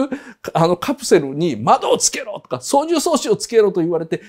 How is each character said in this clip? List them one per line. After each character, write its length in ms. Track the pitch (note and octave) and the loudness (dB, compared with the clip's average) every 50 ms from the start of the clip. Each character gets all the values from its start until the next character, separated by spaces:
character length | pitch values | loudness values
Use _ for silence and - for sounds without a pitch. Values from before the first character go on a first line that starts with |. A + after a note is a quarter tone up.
| C4+ C4+ C4+ C#4+ - B3+ G#3+ _ - - - | -2 -2 -4 -10 -12 -18 -20 _ -16 -4 0
あ 120 | D#3 E3 | 0 2
の、 120 | E3+ F3+ | 2 2
カ 180 | F3 - - C4+ | 0 -2 -6 -6
プ 100 | - - | -6 2
セ 140 | - G#3+ E3+ | 4 4 4
ル 160 | C#3 C3+ C#3 | 4 0 -4
に 220 | D3 E3+ E3+ B2 | -2 -2 -2 -2
窓 340 | G#2 A2+ F3+ A#3+ - - B4 | -2 2 2 2 2 4 0
を 60 | - | 0
つ 120 | - - - | 2 0 -2
け 120 | - - | -2 -4
ろ 180 | - G#3+ - - | -10 -10 -12 -14
と 80 | - | -8
か、 140 | _ - B2+ | _ -8 -8
操 260 | - - - C#4 D#4 | -2 0 0 0 2
縦 140 | E4 F4 D4+ | 2 -2 0
装 100 | - F4+ | 0 0
置 180 | D#4 - - C4+ | 0 0 0 0
を 60 | G#3 | -2
つ 120 | - - | -2 -2
け 100 | - A#3 | 0 2
ろ 160 | A3+ G#3 G3 F3+ | 4 4 4 2
と 80 | F#3 | 0
言 80 | D#3+ E3+ | 0 0
わ 100 | E3+ D#3+ | 0 -2
れ 60 | E3 | -2
て、 160 | E3 F3 E3+ - | -4 -6 -8 -8